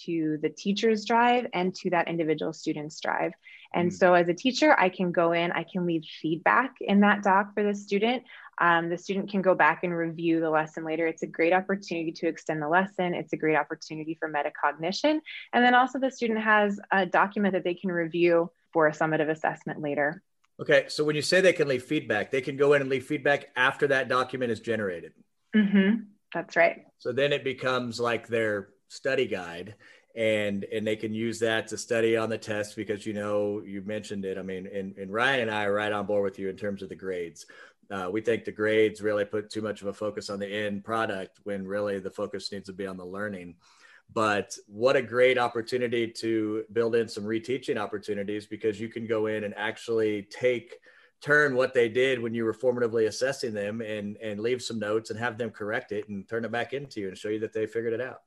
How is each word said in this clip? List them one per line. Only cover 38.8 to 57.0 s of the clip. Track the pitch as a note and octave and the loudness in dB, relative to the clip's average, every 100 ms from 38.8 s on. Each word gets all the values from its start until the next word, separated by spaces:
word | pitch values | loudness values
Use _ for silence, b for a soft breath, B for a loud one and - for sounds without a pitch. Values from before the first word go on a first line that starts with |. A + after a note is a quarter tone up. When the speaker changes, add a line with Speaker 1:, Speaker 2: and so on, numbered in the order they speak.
| G#2+ G2+ | 4 4
Speaker 3:
really | G#2 G#2 | 0 0
put | G2+ G#2+ G#2 | 0 -4 -6
too | A2 | -6
much | G#2+ G2+ | -6 -6
of | G2+ | -8
a | |
focus | G2 G#2+ G#2 G2+ | -6 -6 -6 -8
on | G2+ | -6
the | G2+ | -6
end | G#2 G#2 G2+ | -4 -4 -6
product | G#2 A2+ A2 F#2+ F#2 _ | -4 -2 -2 -4 -10 _
when | G#2 G2 F#2+ | -8 -8 -4
really | G#2 G#2 G2 | -4 -2 -4
the | F#2 | -6
focus | - G2 G2 - | -6 -6 -6 -8
needs | G2+ G2 | -10 -10
to | |
be | F#2 F#2+ | -10 -8
on | F#2 | -10
the | |
learning. | F2+ G2 G#2 F#2+ F2 E2+ b b b b _ | -10 -8 -8 -8 -12 -18 b b b b _
But | A2+ G#2+ G2+ F#2+ - - | 0 2 2 -2 -8 -16
what | G#2 B2+ C#3 | 0 4 4
a | |
great | A2+ B2 B2+ B2 | 2 4 6 6
opportunity | A#2+ A#2 A2 B2 A#2+ A#2+ A2+ | 2 0 -2 -2 0 0 -2
to | - A2+ A2+ G#2+ A2 A2 | -2 -2 0 0 -2 -2
build | G#2+ A#2 A#2 | 0 2 2
in | A2 | 0
some | - | -4
reteaching | G#2 A2 A2 C3 - A#2 | -4 -4 -2 -4 -2 -4
opportunities, | G2+ G2+ G2+ G2+ G2 G#2 G#2 | -4 -6 -6 -6 -4 -6 -8
because | G#2 A2 G2 | -4 -2 -2
you | A2+ | -6
can | A#2 A2+ | -8 -2
go | A2 G#2+ | 0 0
in | G#2+ | -2
and | G#2 G2+ | -4 -4
actually | G#2+ A2 - A2+ A2 G#2 G2 | -4 -4 -2 0 2 0 -6
take, | - B2 B2 - - b b b _ | -2 0 0 -4 -16 b b b _
turn | D3 D3 D3 B2+ | 2 4 4 4
what | C3 | 2
they | B2+ A#2 | 4 4
did | A#2+ C3 B2 | 4 2 2
when | A#2 | -2
you | A#2 | -2
were | A2+ | -2
formatively | G#2+ B2+ A#2+ A#2 A2+ G#2+ | 0 0 2 2 2 2
assessing | - C3 C3+ B2 | 0 -4 -2 -4
them | G#2+ G2+ A2+ | -4 -4 -4
and, | A2 G#2+ G#2 G#2 | -6 -6 -6 -8
and | A2 G#2 | -8 -4
leave | A#2 B2+ | -2 -2
some | - A#2 | -4 -4
notes | G#2 A2+ A2+ | 0 0 -2
and | A2 | -4
have | A#2+ A2 | -4 -4
them | A#2 | -6
correct | - G#2 A#2+ - | -6 -6 -6 -4
it | G#2 G2+ | -6 -6
and | G2+ F#2+ | -10 -6
turn | A2+ | -6
it | A2+ | -4
back | A#2+ A#2 | -4 -4
into | C3+ C#3+ - | -6 -8 -8